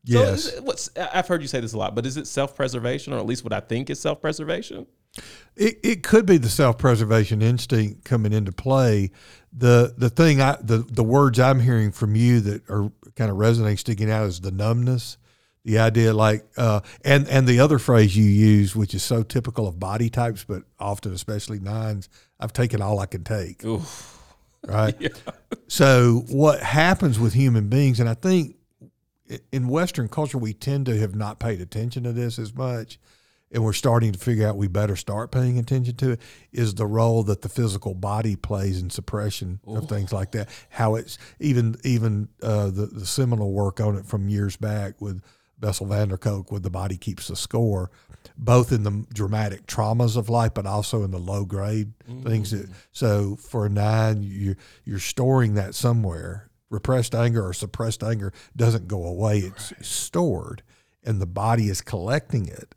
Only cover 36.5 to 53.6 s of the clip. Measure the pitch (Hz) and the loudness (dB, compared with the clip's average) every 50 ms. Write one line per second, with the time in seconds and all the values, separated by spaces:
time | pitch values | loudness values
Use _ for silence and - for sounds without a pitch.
36.5 | - 120 117 110 95 104 110 101 107 113 113 117 113 113 107 104 101 - - 101 | -4 -2 -2 -2 0 -2 -4 0 2 2 2 4 2 2 2 0 -2 -2 -4 -8
37.5 | - - 120 110 98 98 - 101 95 92 98 101 104 107 110 110 101 - - - | -4 -2 -2 -2 -2 -4 -6 -8 -8 -6 -6 -4 -4 -2 -2 -2 -4 -4 -6 -6
38.5 | 104 98 98 98 92 92 90 90 - - 90 - - 104 104 104 - - 101 90 | -4 -2 -2 -2 -2 -2 -6 -6 -8 -10 -10 -8 -6 -4 -4 -4 -6 -6 -8 -10
39.5 | 92 101 _ 101 110 110 - - 107 104 98 92 113 95 92 - - 110 101 - | -10 -12 _ -8 -8 -8 -6 -4 -6 -6 -4 -4 -4 -6 -6 -6 -6 -8 -8 -8
40.5 | - - - _ - - 117 110 110 113 - - - - - - _ _ - 151 | -14 -20 -20 _ -6 -2 0 0 0 -2 -6 -10 -16 -18 -20 -20 _ _ -2 0
41.5 | 131 120 117 113 113 - - 135 120 117 113 113 104 104 104 - _ _ - 117 | 2 2 2 0 -2 -4 -2 -2 0 0 0 0 0 -2 -4 -6 _ _ -4 -2
42.5 | 107 104 101 98 92 98 104 104 - - 95 - - - 131 120 120 107 104 98 | 0 0 0 -2 -2 -4 -6 -6 -8 -10 -8 -6 -2 -2 0 0 0 0 -2 -2
43.5 | 95 101 101 98 - - 110 107 101 98 - - - 104 98 98 104 101 101 98 | -2 0 -2 -2 -2 -2 -2 -2 -2 -2 -6 -6 -6 -4 -2 -2 -2 -2 -2 -4
44.5 | - - 107 107 104 107 101 98 - _ 104 101 95 92 - _ _ _ _ _ | -4 -6 -6 -4 -4 -4 -6 -8 -10 _ -10 -10 -10 -10 -12 _ _ _ _ _
45.5 | _ _ 107 104 95 - 104 98 104 101 107 98 95 92 - 110 101 98 95 - | _ _ -6 -4 -4 -4 -4 -2 0 0 0 0 -2 -4 -4 -4 -4 -4 -6 -8
46.5 | 104 101 90 98 90 92 92 98 95 87 - 110 90 - - - - - - - | -8 -6 -6 -6 -6 -4 -4 -6 -6 -6 -8 -8 -8 -8 -10 -10 -8 -8 -8 -4
47.5 | - 113 117 110 101 92 90 - _ _ _ _ - _ _ - _ - 113 107 | -2 0 0 0 0 -2 -4 -8 _ _ _ _ -20 _ _ -20 _ -6 0 4
48.5 | 123 123 120 120 127 110 101 104 101 104 107 _ - 104 104 95 107 107 107 101 | 4 4 4 4 0 0 0 0 -2 -4 -6 _ -6 -4 -4 -2 -2 -2 -2 -4
49.5 | 95 95 _ - - - 107 107 113 120 123 117 104 - 104 104 117 120 117 110 | -6 -10 _ -8 -4 -2 -2 0 2 2 2 2 0 -2 -2 0 0 0 0 0
50.5 | - 110 98 95 101 104 101 - - 113 101 95 95 90 87 90 98 101 101 92 | -2 -4 -6 -4 -4 -4 -4 -2 -4 -4 -4 -4 -6 -6 -6 -6 -6 -6 -6 -6
51.5 | 101 98 98 104 110 110 107 107 110 _ _ - 123 127 127 117 110 110 104 98 | -6 -6 -4 -4 -4 -4 -6 -6 -10 _ _ -16 -16 -10 -4 -2 -2 -2 -2 -4
52.5 | 110 101 101 95 92 - _ _ _ - 123 113 104 104 101 98 104 - - - | -6 -8 -8 -12 -18 -20 _ _ _ -2 0 0 2 2 0 -2 -6 -8 -12 -8
53.5 | - 117 | -6 -4